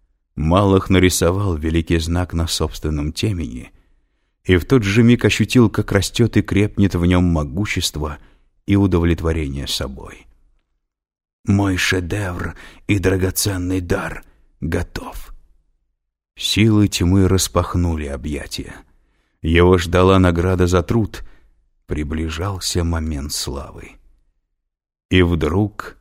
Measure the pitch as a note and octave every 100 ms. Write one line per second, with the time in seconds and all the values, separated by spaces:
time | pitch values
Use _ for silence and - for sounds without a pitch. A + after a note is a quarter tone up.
0 | _ _ _ - D#2 F2+ G2+ F#2+ - F#2+
1 | F2+ - E2+ F#2+ G2+ D#2+ D#2+ E2 D#2+ E2+
2 | D#2+ E2+ F2 E2+ E2 - D#2 - D2+ D2+
3 | D2 - A2 F2+ D2+ B1 - _ _ _
4 | _ _ _ _ - F2+ - C3+ G2+ G#2+
5 | A#2 A#2+ A2 - G#2+ B2+ A2 - - G2
6 | - - A2+ G#2+ - G2 G#2 - F#2+ F2
7 | F2 F2+ F2+ E2 C#2+ D#2 G#2 - - D2+
8 | D2 C#2+ - _ _ _ - G2+ G2 F2+
9 | E2+ E2 E2 D#2+ C#2+ C2+ C2 - C2 C2
10 | - - - _ _ _ _ _ _ _
11 | _ _ _ _ - G2+ G2+ F#2 - F#2
12 | E2+ G#2 G2 F2 E2+ - - - - G2+
13 | F#2 F#2+ F#2 - G2+ F#2 F2+ F#2 F2 F#2+
14 | - - - _ _ _ E2 F2+ - -
15 | - - - - - _ _ _ _ _
16 | _ _ _ - - G2+ A2 G#2+ G2+ -
17 | F2 G2 F#2 F#2 - F2 E2+ F#2 E2+ D#2+
18 | C#2+ D#2+ D#2 C#2+ - - - - - _
19 | _ _ _ _ D#2+ E2+ F2 F2+ F2 F2+
20 | F#2 F#2+ F2+ E2+ F2+ F2+ F2 F2+ - A2+
21 | G2+ - - - _ _ _ _ - D2+
22 | D2 D#2+ D#2+ D#2+ G2 F#2 - F2+ E2 E2
23 | D#2 D2 C#2+ - - C#2 - - - -
24 | _ _ _ _ _ _ _ _ _ _
25 | - F#2 F2 E2+ D2+ F#2 G#2 - - -